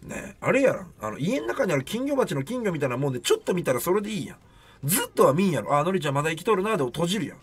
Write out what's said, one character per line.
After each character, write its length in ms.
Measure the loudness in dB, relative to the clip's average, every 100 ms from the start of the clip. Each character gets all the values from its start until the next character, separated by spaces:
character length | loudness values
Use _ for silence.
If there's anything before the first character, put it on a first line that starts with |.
ね、 320 | -10 -10 -10 -6
あ 120 | 0
れ 100 | 4
や 100 | 4
ろ。 140 | 2 -6 -10
あ 80 | -8
の、 80 | -4
家 200 | -2 -2
の 100 | -2
中 180 | -2 0
に 60 |
あ 20 | 0
る 80 |
金 220 | -2 -4 -2
魚 100 | 0
鉢 180 | 0
の 80 | -2
金 200 | -4 -4
魚 100 | -2
み 80 | -2
た 60 | -2
い 20 |
な 80 | -2
も 140 | -2
ん 20 |
で、 80 | -2
ち 140 | 0
ょ 20 | 0
っ 40 |
と 120 | 2
見 100 | -2
た 120 | 0
ら 60 | -2
そ 120 | 0
れ 80 | -2
で 80 | -2
い 120 | -6
い 40 | -8
や 100 | -12
ん。 20 | -20 -20 -20 -8 -2
ず 160 | -2
っ 40 | -2
と 180 | 4 6
は 80 |
見 100 | 6
ん 60 | 2
や 100 | 2
ろ。 140 | 2 2
「あ、 80 |
の 80 | 2
り 80 | 0
ち 80 | 0
ゃ 40 |
ん 20 |
ま 80 | 0
だ 80 | 0
生 60 | -2
き 80 |
と 100 | 2
る 80 | 2
な」 140 | 2 0
で 60 |
閉 220 | -2 -2 -2
じ 120 | -2
る 80 | -4
や 80 |
ん。 40 | -8